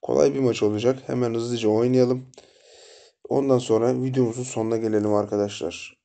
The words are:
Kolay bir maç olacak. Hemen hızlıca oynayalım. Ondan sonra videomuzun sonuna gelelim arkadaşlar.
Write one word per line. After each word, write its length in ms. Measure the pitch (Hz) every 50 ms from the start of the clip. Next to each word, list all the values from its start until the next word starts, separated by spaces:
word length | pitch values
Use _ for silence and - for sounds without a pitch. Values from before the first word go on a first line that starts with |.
| -
Kolay 320 | - 60 65 76 143 139
bir 60 | 135
maç 220 | 135 123 113 - 104
olacak. 400 | 104 107 104 107 120 135 135 -
Hemen 280 | - 135 123 123 117 113
hızlıca 340 | 113 117 120 120 117 113 107
oynayalım. 580 | 107 110 117 123 127 127 127 123 127 127 127 - - - - _ _ _ _ _ - - - - - - - - _ _ _ -
Ondan 300 | 120 135 139 135 131 123
sonra 440 | 117 - 113 110 113 123 131 123 127
videomuzun 400 | 131 127 131 127 117 113 123 127
sonuna 340 | 127 - 117 110 110 117
gelelim 380 | 113 113 110 107 107 104 104 104
arkadaşlar. 840 | 104 104 104 107 104 104 101 104 - - 82 - - - - _ _ _